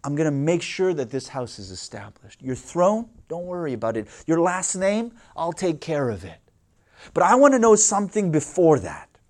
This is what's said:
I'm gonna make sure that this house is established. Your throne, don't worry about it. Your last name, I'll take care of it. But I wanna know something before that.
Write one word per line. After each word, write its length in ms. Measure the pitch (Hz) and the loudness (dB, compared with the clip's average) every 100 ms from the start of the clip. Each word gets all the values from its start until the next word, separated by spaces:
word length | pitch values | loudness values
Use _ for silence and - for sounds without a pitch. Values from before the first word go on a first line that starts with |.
I'm 120 | 143 143 | -4 -2
gonna 140 | 160 | -2
make 320 | 139 151 170 | 0 0 -2
sure 320 | - - 185 | -4 -2 -2
that 160 | 160 120 | -2 -6
this 200 | 135 - | -8 -10
house 280 | 139 120 - | -10 -10 -12
is 140 | 95 | -16
established. 720 | 92 - 107 101 _ 110 - | -16 -16 -16 -18 _ -20 -14
Your 120 | 131 127 | -10 -10
throne, 540 | - 170 180 214 233 - _ | -6 0 2 0 -6 -20 _
don't 200 | 165 175 | -12 -8
worry 260 | 180 160 | -8 -6
about 240 | 117 113 113 | -4 -4 -4
it. 100 | 104 - - | -8 -14 -2
Your 120 | 165 | 2
last 360 | 175 185 180 185 | 2 0 -6 -2
name, 380 | 190 208 233 - - - | -2 -2 -6 -12 -18 -8
I'll 180 | 165 | -8
take 280 | 165 185 151 | -4 -4 -4
care 300 | - 147 127 | -4 -2 -2
of 120 | 101 | -6
it. 160 | 90 80 _ _ _ _ _ _ - - | -12 -20 _ _ _ _ _ _ -6 2
But 80 | |
I 100 | 180 | 4
wanna 240 | 247 285 262 | 8 6 6
know 180 | 226 214 | 6 6
something 540 | - 202 202 214 190 | 4 0 -2 -2 0
before 480 | 151 - - 165 143 | 0 -2 2 4 4
that. 300 | 85 73 - _ | 0 -14 -20 _